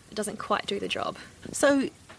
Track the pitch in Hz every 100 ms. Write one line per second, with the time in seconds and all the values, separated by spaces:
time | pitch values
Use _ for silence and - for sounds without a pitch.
0 | - - 202 - - 202 - 196 - -
1 | - - - - - - 285 277 247 -
2 | -